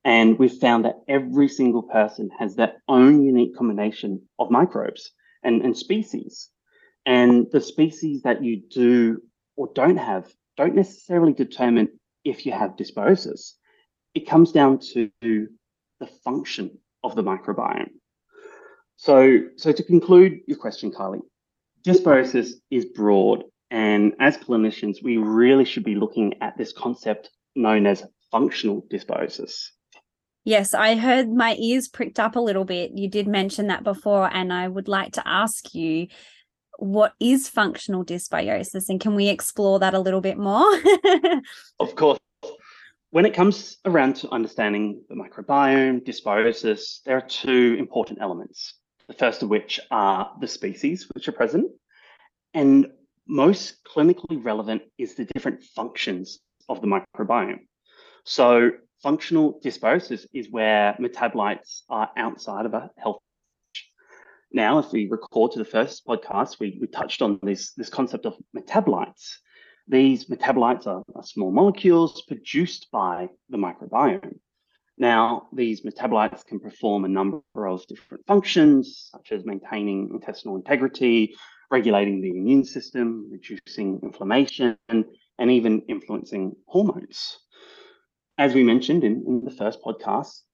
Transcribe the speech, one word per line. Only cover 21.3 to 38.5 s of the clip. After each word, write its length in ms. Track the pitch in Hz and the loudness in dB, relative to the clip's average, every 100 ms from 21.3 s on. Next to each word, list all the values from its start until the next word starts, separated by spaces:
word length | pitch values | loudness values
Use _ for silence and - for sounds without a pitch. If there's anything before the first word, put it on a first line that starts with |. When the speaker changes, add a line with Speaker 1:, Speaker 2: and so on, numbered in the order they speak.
| _ _ _ _ _ 185 | _ _ _ _ _ 4
Speaker 1:
dysbiosis 640 | 185 170 135 127 123 - - - | 4 6 6 4 0 -2 -8 -6
is 160 | 127 104 | -4 -4
broad, 580 | - 104 98 101 107 - _ - | -2 2 4 4 2 -4 _ -8
and 420 | 113 107 104 104 - | -2 2 4 2 4
as 180 | 135 135 | 2 2
clinicians, 680 | - 117 110 - 107 95 | -2 0 0 -2 -8 -6
we 140 | 123 113 | -4 -2
really 480 | 107 110 123 135 120 | 0 4 6 6 4
should 180 | - | -2
be 120 | 107 104 | -4 -2
looking 460 | 107 120 104 - | -2 -2 -2 -2
at 160 | 110 - | -8 -8
this 140 | 107 | -10
concept 580 | - 123 120 110 104 - _ _ 135 | -8 -8 -6 -6 -6 -10 _ _ -2
known 300 | 110 107 101 | 2 2 2
as 180 | 92 - _ _ | 0 -6 _ _
functional 540 | 117 143 - 110 104 - | -2 0 -2 -4 -6 -8
dysbiosis. 800 | - - 82 - - - - - _ _ _ _ _ _ _ 214 | -10 -8 -6 -6 -10 -14 -14 -18 _ _ _ _ _ _ _ 0
Speaker 2:
Yes, 280 | 214 196 | 0 0
I 220 | 202 214 226 | 0 0 2
heard 360 | 254 254 233 | 2 2 2
my 240 | 240 233 - | 0 0 0
ears 280 | 226 254 254 | -2 -2 -4
pricked 320 | - - - | -8 -8 -4
up 160 | 220 233 | -2 -2
a 40 | |
little 240 | 226 196 | -2 -2
bit. 280 | 190 175 175 196 | -4 -6 -8 -8
You 140 | 196 | -6
did 180 | 208 202 | -4 -2
mention 400 | 202 196 - 202 | -2 -4 -4 -4
that 160 | 180 | -2
before, 460 | 202 196 208 202 190 | -4 -4 0 2 0
and 220 | 185 185 | -2 -4
I 140 | 180 185 | -4 -6
would 200 | 190 190 | -8 -4
like 260 | 196 - | -4 -4
to 140 | - - | -8 -4
ask 460 | 185 220 - - | -2 -2 -6 -12
you, 340 | 160 165 160 180 - - _ _ _ _ - | -8 -4 -4 -6 -14 -20 _ _ _ _ -10
what 360 | 196 208 214 - | -2 2 2 2
is 300 | 233 269 - | 0 0 0
functional 560 | 226 202 - - 185 170 | -2 -2 -4 -6 -6 -6
dysbiosis, 840 | 175 - 165 196 | -8 -6 -4 -2